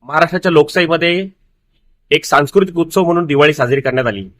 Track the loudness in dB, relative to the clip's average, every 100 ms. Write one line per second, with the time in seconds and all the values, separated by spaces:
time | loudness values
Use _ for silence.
0 | -4 -2 0 0 0 2 2 0 -2 0
1 | 0 -2 -6 _ _ _ _ _ _ _
2 | _ -2 0 0 2 0 0 -2 -2 -2
3 | 0 0 0 2 2 2 -2 -2 -2 -2
4 | -4 -6 -12